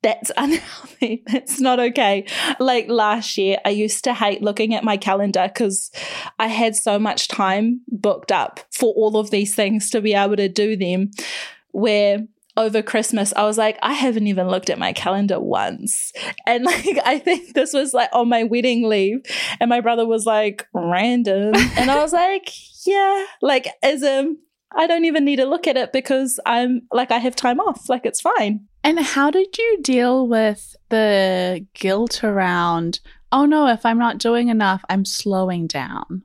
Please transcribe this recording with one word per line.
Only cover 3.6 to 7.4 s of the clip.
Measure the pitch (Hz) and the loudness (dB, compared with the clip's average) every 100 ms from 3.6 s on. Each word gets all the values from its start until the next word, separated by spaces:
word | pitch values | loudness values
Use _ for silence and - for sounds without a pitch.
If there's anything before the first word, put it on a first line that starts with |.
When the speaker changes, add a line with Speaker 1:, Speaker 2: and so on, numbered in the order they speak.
Speaker 1:
I | - | 0
used | 208 214 - | 0 -2 -2
to | 254 | -2
hate | 240 208 196 | 0 0 0
looking | 208 208 220 | -4 -2 -2
at | 220 | 0
my | 220 202 | 0 -2
calendar | 208 196 202 190 185 - | 0 0 0 0 -2 0
'cause | 220 190 - - - - - _ | -2 -2 -8 -12 -12 -12 -14 _
I | 220 | -4
had | 220 226 220 | 0 0 0
so | - 208 | 0 0
much | 214 - - | 0 -2 -6
time | - | -2